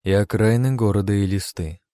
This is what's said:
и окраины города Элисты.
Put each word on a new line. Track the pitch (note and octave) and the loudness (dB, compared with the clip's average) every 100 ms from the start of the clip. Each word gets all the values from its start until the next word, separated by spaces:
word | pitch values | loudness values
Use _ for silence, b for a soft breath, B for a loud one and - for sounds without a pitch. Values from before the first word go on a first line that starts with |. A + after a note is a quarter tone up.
и | F#2+ | 0
окраины | G2 G2+ A2 A2 A#2 C3 B2+ | 0 2 2 2 2 0 0
города | G#2+ G2+ G2 | 0 0 0
Элисты. | G2+ F#2+ F#2+ - - D#2+ F2 _ | 0 0 -2 -6 -8 -10 -12 _